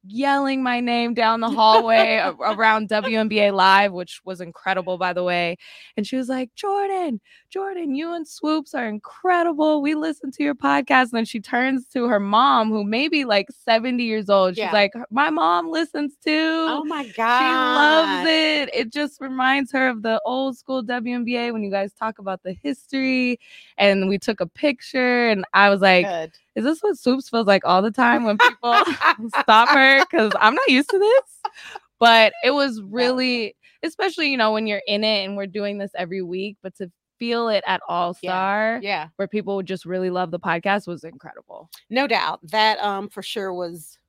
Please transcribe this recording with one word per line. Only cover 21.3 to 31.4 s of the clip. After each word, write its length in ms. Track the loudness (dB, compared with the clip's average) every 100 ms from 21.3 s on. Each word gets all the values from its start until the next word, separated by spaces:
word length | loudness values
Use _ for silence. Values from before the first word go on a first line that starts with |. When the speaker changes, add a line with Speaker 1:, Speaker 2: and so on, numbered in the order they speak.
| -4
Speaker 1:
A 140 | -4
when 140 | -4
you 60 | -4
guys 220 | -4 -4
talk 260 | _ -8 -8
about 240 | -10 -8
the 80 | -8 -8
history. 800 | -8 -8 _ -4 -2 0 -2 -4 _ -20 -20 0
And 320 | 2 2 0
we 100 | -2
took 220 | -4 -6
a 60 | -6
picture, 840 | -2 -2 -2 -6 -2 0 0 0
and 140 | -2 0
I 160 | 4 6
was 120 | 6
like, 260 | 6 4 4
Speaker 2:
Good. 260 | -4 -8 _ _
Speaker 1:
"Is 100 | -4
this 160 | -2 0
what 160 | -2 0
Swoops 320 | 0 0 0
feels 180 | -2 2
like 140 | 2 4
all 160 | 2
the 80 | 2
time 320 | 2 2 2
when 140 | 0 4
people 340 | 2 2 0
<laughs> 680 | 2 2 0 0 0 -4 -4
stop 280 | 6 6 8
her? 260 | 6 6 6 4
'Cause 220 | 2 0 4
I'm 140 | 2
not 140 | 2 2
used 220 | 2 2
to 80 | 2
this." 420 | 4 4 2 -12